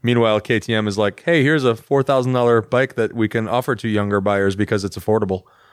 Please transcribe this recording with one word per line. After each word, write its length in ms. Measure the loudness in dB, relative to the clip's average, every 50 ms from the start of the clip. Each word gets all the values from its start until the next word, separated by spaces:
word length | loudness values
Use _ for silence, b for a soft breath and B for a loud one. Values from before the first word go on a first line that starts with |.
meanwhile, 380 | 0 0 2 2 4 2 2 0
K 200 | 0 0 -2 -2
T 140 | 0 -2 -2
M 140 | -2 -2
is 100 | -2 -2
like, 260 | 0 -2 -2 -2 -4 -2
"Hey, 200 | 0 2 2 2
here's 200 | 2 2 2 2
a 120 | 0 0
four 280 | -2 -4 _ 0 0 2
thousand 300 | 2 0 0 0 0 0
dollar 280 | 2 4 4 4 2
bike 340 | 2 0 0 0 0 0 -2
that 180 | -4 -4 -4 -2
we 140 | -2 -2
can 200 | -2 0 -4 -4
offer 280 | -2 -2 -2 -2 -2 -6
to 120 | -4 -4
younger 320 | -2 -2 -2 0 0 0 0
buyers 340 | 0 0 0 2 0 0 0
because 280 | -2 -2 0 0 -2 -2
it's 140 | -6 -8
affordable 460 | -6 -2 0 0 0 0 -2 -4 -6 -8 b b b b b